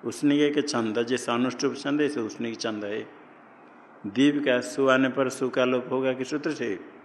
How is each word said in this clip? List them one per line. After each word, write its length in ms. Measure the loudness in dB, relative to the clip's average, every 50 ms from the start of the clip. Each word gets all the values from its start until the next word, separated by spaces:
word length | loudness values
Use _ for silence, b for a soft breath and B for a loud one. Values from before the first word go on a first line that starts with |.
| -6
उसने 440 | -8 -6 0 2 2 4 4 4 4
के 120 | 2 0
छंद, 420 | -2 0 0 0 0 0 0 0 0
जैसे 280 | 0 0 -2 0 0
अनुष्टुप 440 | 0 2 2 0 0 0 -2 -2 -2
छंद, 260 | -2 -4 -2 0 2
ऐसे 180 | 0 0 0 -2
उसने 300 | -4 -6 -6 -6 -6 -6
की 60 | -6
छंद 300 | -4 -4 -4 -4 -4 -6
है। 220 | -6 -6 -6 -8 -10 -16 -20 -20 -20 -20 -20 -20 -20 -20 -20 -20 -20 -20 -20 -20 -20 -20 -12 -12
दिव 320 | -6 2 4 4 4 4 2 2
का 160 | 2 2 2
सु 260 | 0 -2 -2 2 4
आने 220 | 4 6 6 4 2
पर 200 | 2 0 0 0
सु 200 | 0 -2 -4 -2
का 160 | 2 2 2
लोप 200 | 2 2 0 -2 -2
होगा 220 | -2 0 0 0 -2
किस 160 | -2 -4 -6
सूत्र 220 | -6 -4 -4 -4
से? 280 | -4 -4 -4 -4 -4 -6 -8 -16 -20 -20